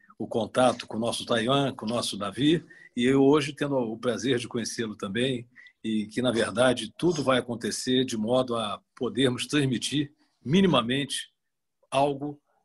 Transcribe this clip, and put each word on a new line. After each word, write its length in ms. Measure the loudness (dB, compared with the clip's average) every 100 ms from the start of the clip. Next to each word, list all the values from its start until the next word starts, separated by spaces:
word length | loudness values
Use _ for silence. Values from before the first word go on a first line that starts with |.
| _ -12
o 80 | -6
contato, 640 | -4 -2 2 2 2 -6
com 100 | -4
o 20 |
nosso 240 | -4 -4
Taiwan, 520 | -2 -2 2 2 0 -4
com 100 | -4
o 40 |
nosso 280 | -4 -4 -6
Davi, 480 | -6 0 2 2 -2 -18 -10 0
e 80 | 2
eu 160 | 6
hoje 320 | 6 6 2
tendo 220 | -4 -2 -2
o 200 | -2 -4
prazer 440 | -4 -2 0 -2
de 80 | -2
conhecê-lo 480 | -6 -4 -4 -6 -6
também, 520 | -6 -2 -2 -4 -8 -20 -20 _
e 240 | -4 -4 -2
que, 120 | -2
na 120 | 0
verdade, 600 | 0 0 2 2 2 -4 -2
tudo 260 | 0 2
vai 140 | 2 2
acontecer 680 | 0 -4 -4 -4 0 0 0
de 120 | -2
modo 380 | 0 2 2 -2
a 260 | -4 -8 _ -6
podermos 500 | -4 2 2 0 -2
transmitir 640 | 0 2 0 -2 -2 -4 _ _ _
minimamente 880 | 0 4 6 4 2 -2 -4 -6 -10 _ _ _ _ _ _
algo 500 | 2 2 0 -6 -10 _ _